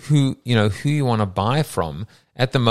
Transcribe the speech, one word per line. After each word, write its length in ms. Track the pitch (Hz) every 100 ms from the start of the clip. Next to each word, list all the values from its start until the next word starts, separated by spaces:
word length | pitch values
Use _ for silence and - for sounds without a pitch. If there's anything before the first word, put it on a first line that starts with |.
who, 360 | - 147 135 -
you 120 | 120 117
know, 140 | 104
who 200 | 92 147
you 160 | 147 131
wanna 200 | 110 98
buy 380 | 92 104 147
from, 420 | 147 - 82 73 110 - _ -
at 120 | 127
the 60 | 135 117